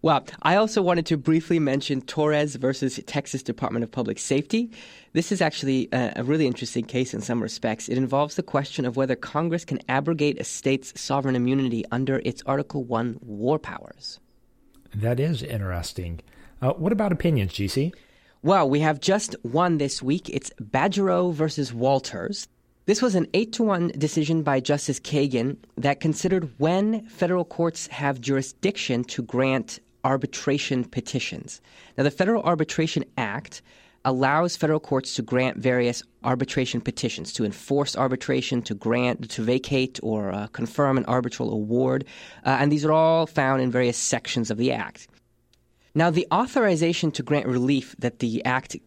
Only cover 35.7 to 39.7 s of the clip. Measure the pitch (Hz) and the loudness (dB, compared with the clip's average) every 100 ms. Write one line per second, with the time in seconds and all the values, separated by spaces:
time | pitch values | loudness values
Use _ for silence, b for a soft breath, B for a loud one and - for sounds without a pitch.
35.7 | 127 120 123 - _ 123 123 131 - 127 | 2 2 -2 -10 _ -2 0 0 -2 -2
36.7 | 120 120 - 123 - - - 107 101 - | -2 -4 -4 -4 -4 -10 -2 -2 -4 -2
37.7 | 143 143 - 131 127 - 131 127 123 113 | 0 0 0 0 0 0 -2 0 -4 -4
38.7 | 101 110 120 123 117 117 - 113 131 131 | -4 0 2 0 -2 -6 -4 0 0 0